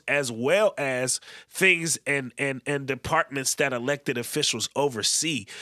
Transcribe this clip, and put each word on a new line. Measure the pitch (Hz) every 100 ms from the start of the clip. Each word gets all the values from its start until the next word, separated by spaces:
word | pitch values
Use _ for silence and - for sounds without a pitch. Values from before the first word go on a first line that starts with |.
| -
as | 143 131
well | 113 127 185 214 165
as | 143 127 127 - - - -
things | - 190 170 165 135 -
and, | 143 127 -
and, | 139 131 135
and | 143 135
departments | 131 - 160 - 139 131 -
that | 143
elected | 123 123 143 - 120
officials | 120 151 143 117 110 -
oversee. | 143 113 101 - 156 139 98 -